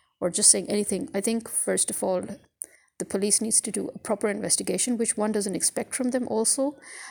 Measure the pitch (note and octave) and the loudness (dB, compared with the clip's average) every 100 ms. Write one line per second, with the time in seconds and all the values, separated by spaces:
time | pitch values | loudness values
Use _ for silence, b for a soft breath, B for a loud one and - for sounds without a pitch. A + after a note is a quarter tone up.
0 | B _ F#3 F#3+ G#3+ G3+ F3 G#3 G3+ F#3+ | B _ -2 4 6 4 2 0 0 -2
1 | - G3 G#3+ A3+ A3+ - - F#3+ - G3+ | -2 -2 0 -2 -2 -2 0 2 0 0
2 | G3 F#3 F#3+ G3 _ _ B B B - | 0 0 -2 -10 _ _ B B B -10
3 | F3+ G3 G3+ - A3 - A3 G3+ F#3 - | -4 0 2 2 2 0 0 -4 -6 -6
4 | - G3+ G#3+ G#3 F3+ - F#3+ F#3 B3 A3+ | -4 0 0 0 0 0 0 0 0 0
5 | A3+ - G#3+ G#3+ G3+ F3+ - - - - | 0 0 0 0 -2 0 0 -2 -4 -2
6 | B3 B3+ B3 A3 A3+ - C4+ C#4+ B B | 0 0 0 0 2 2 0 -4 B B
7 | B | B